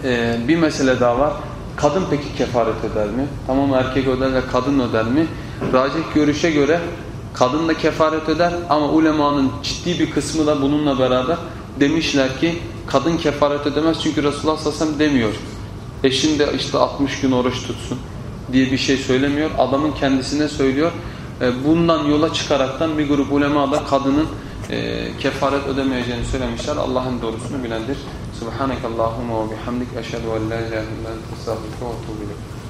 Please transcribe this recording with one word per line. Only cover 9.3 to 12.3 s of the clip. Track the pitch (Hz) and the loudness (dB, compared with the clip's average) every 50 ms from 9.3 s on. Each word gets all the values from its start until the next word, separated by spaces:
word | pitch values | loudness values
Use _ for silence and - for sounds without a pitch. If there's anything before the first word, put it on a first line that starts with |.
| 143 143 135 131 120 117 - | 2 2 2 0 0 -2 -6
ciddi | - - - - 175 175 151 | -6 -6 -4 -2 -2 0 0
bir | 156 151 | 0 0
kısmı | 156 151 139 143 147 160 156 147 | 0 -2 -2 -2 0 0 2 2
da | 151 143 | 2 2
bununla | 135 139 147 151 151 147 135 127 | 2 2 2 2 2 2 2 4
beraber | 131 127 127 127 127 127 170 170 - - - - - - - 131 | 4 4 4 2 2 0 -2 -2 -2 -8 -12 -12 -12 -12 0 2
demişler | 139 143 156 165 156 - - 139 135 131 | 2 4 4 2 0 2 2 2 2 2